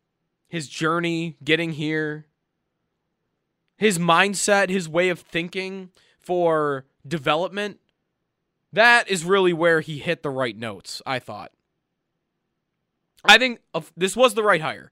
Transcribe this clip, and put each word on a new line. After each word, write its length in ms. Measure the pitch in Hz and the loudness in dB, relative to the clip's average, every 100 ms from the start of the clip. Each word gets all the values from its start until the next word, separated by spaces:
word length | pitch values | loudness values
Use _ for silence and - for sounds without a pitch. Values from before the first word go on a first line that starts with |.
| _ _ _ _ _ | _ _ _ _ _
his 180 | 170 135 | -10 -10
journey 720 | - 160 170 170 165 170 147 | -4 -2 0 -2 -4 -6 -8
getting 280 | 139 160 165 | 0 0 0
here, 520 | 151 156 156 151 151 151 _ _ _ _ _ _ _ _ _ _ _ _ _ _ _ | -4 -4 -4 -4 -8 -14 _ _ _ _ _ _ _ _ _ _ _ _ _ _ _
his 220 | 214 170 | 0 2
mindset, 720 | 170 165 196 190 - 202 185 | 4 4 4 0 0 2 2
his 180 | 190 160 | -2 -2
way 220 | 160 180 | 0 0
of 100 | 165 | -2
thinking 680 | _ 165 170 190 190 190 185 _ _ _ | _ -6 -6 -8 -10 -12 -16 _ _ _
for 680 | - 180 170 156 147 135 - _ 139 | -4 0 2 2 0 -4 -10 _ -10
development. 720 | 135 139 156 185 196 208 - _ _ _ _ _ _ _ _ _ | -6 -2 -2 -2 -6 -8 -10 _ _ _ _ _ _ _ _ _
That 320 | 175 233 240 - | 4 6 6 4
is 160 | 190 | -2
really 300 | 170 196 190 | 2 2 4
where 300 | 160 170 160 | 2 2 2
he 160 | 156 147 | 0 -6
hit 240 | 147 165 | -6 -6
the 80 | 147 | -6
right 260 | 131 127 104 | -4 -4 -6
notes, 460 | 113 98 - - | -10 -12 -14 -14
I 140 | - 127 | -8 -8
thought. 340 | - 104 87 _ _ _ _ _ _ _ _ _ _ _ _ _ _ _ _ _ | -8 -14 -16 _ _ _ _ _ _ _ _ _ _ _ _ _ _ _ _ _
I 140 | - 214 | 4 4
think 240 | 254 233 _ | 4 -4 _
of, 180 | 165 - | -10 -10
this 220 | - 185 220 | -4 -4 2
was 160 | 247 | 2
the 100 | 214 | 4
right 200 | 208 175 | 2 2
hire. 280 | 156 98 65 | -2 -10 -14